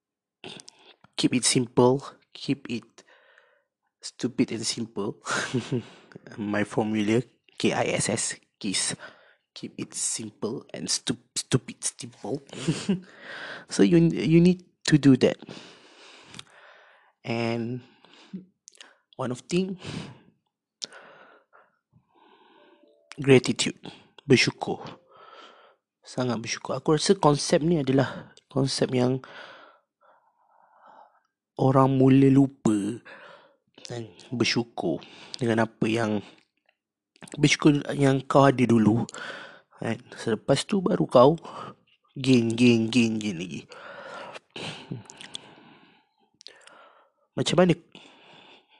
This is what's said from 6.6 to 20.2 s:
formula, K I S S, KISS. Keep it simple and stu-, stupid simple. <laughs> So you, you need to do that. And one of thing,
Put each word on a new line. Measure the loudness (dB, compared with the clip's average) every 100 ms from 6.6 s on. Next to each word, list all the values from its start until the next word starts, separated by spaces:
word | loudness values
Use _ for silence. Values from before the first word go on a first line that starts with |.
| -2
formula, | -4 -2 -2 2 0 0 _ _ -4
K | -2
I | -2 -2 -2
S | -2
S, | -4 -6 -10 _ _
KISS. | -6 -4 -6 -8 -14 -20 _ _ _
Keep | -18 -16 -12
it | -12
simple | -8 -6 -6 -12 -8 -8 -8 -12
and | -12 -6
stu-, | -6 -4 -8 _ -12
stupid | -2 -4 -4 -10
simple. | -10 -10 -18 -14 -8 -8 -10 -8 -6 -4 -4 -4 -6
<laughs> | -20 -18 -16 -14 -16 -8
So | 0
you, | 4 6 4
you | 2 4 6
need | 6 2 -6 _ 2
to | 4
do | 6 6
that. | 4 0 -12 -20 -20 -20 -20 -20 -20 -20 -20 -20 -20 -20 -20 -20 _ _ _ _
And | -8 -4 -4 -4 -6 -8 -14 _ _ -20 -18 -18 -18 _ -20 _ -20 _ _ -10
one | -10
of | -10 -4
thing, | -2 -2 -8 -12 -14 -14 -20